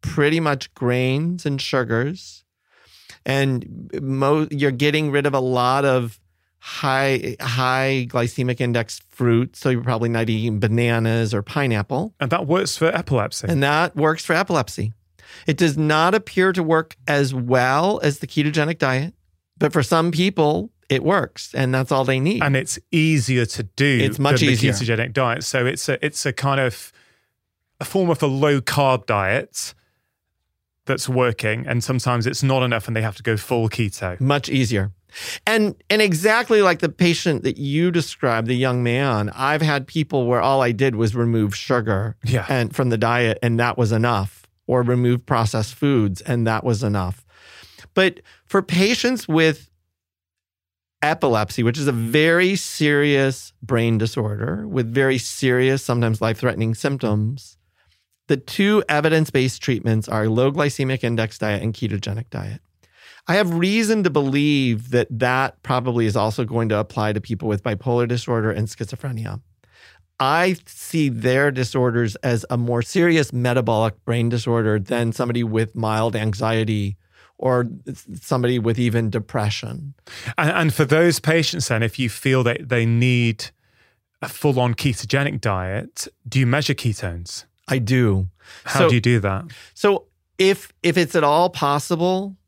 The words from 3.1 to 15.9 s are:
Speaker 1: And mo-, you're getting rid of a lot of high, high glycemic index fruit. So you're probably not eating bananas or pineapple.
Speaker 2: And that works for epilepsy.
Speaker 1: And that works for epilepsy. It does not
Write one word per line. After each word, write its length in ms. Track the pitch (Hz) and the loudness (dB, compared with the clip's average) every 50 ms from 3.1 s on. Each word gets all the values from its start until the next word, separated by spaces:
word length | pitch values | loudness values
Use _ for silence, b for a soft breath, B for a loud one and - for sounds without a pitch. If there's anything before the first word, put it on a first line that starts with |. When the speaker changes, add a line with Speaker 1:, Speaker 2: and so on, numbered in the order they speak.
| B B B | B B B
Speaker 1:
And 640 | - 135 139 139 135 131 123 - - - - - - - - | -2 0 2 2 2 0 -2 -4 -8 -14 -16 -14 -10 -8 -8
mo-, 480 | 143 135 135 135 139 139 147 156 156 - | -4 -4 -2 0 2 2 2 2 2 -2
you're 180 | 156 143 139 139 | -2 0 0 0
getting 400 | 131 120 143 147 147 151 156 147 | 2 2 0 2 2 2 0 0
rid 160 | 139 143 139 | 0 0 0
of 80 | 147 139 | 2 0
a 60 | 135 | 0
lot 460 | 127 127 127 123 123 123 131 139 139 | 0 0 0 2 2 2 2 2 2
of 340 | 139 131 127 120 113 107 - _ _ _ _ _ _ _ _ | 2 2 2 0 -2 -8 -12 _ _ _ _ _ _ _ _
high, 760 | - - - - - 143 131 135 135 139 135 127 - - 120 - | -18 -14 -12 -4 -2 0 0 2 2 0 0 0 -2 -6 -8 -6
high 680 | - 131 117 127 131 127 127 131 135 135 135 135 123 120 | -6 -6 -2 -2 0 0 0 0 0 0 0 -2 -4 -2
glycemic 500 | - 127 117 117 - - 127 123 123 117 | -2 -2 -2 -2 -2 -4 -2 -2 -2 -2
index 400 | 131 120 117 117 113 - - - - _ | -2 0 0 -2 -2 -4 -8 -16 -18 _
fruit. 460 | _ - 123 120 117 113 123 127 _ | _ -2 0 2 2 2 2 -2 _
So 140 | - - 139 | -6 -2 -2
you're 140 | 127 120 120 | -2 0 0
probably 260 | 123 123 113 117 117 | -2 -2 0 0 0
not 200 | 117 117 117 113 | 0 0 0 0
eating 300 | 113 110 110 120 110 104 | 0 -2 -2 -2 -2 0
bananas 760 | 92 107 110 117 120 120 117 117 113 113 113 113 113 110 110 | 0 0 2 2 2 2 2 2 0 0 0 0 0 0 -2
or 80 | 104 | -4
pineapple. 720 | 101 - - 147 143 131 113 104 104 - 139 127 175 220 _ _ | -6 -4 -4 -2 0 0 0 -2 -2 -2 -4 -4 -4 -4 _ _
Speaker 2:
And 100 | 147 127 | -2 -2
that 140 | 135 175 196 | 0 -2 0
works 300 | 139 165 185 196 - - | 0 0 0 0 -2 -2
for 120 | - 160 160 | 0 0 0
epilepsy. 600 | - 165 175 - 143 120 101 - - - - 110 | 0 0 -4 -2 0 0 0 -2 -6 -8 -4 -2
Speaker 1:
And 160 | 170 143 135 | 0 2 2
that 320 | 139 147 156 170 175 - | 2 2 2 0 0 -2
works 300 | - 147 156 156 160 - | 0 0 0 0 -2 -2
for 80 | - 170 | -2 0
epilepsy. 580 | 165 196 190 175 156 123 - - - - 107 113 _ _ _ _ B B B B B B | 0 0 0 0 -2 -2 -2 -6 -8 -8 -8 -8 _ _ _ _ B B B B B B
It 100 | B 156 | B 0
does 220 | - 175 165 143 147 | 2 2 0 2 0
not 360 | 156 151 | 0 2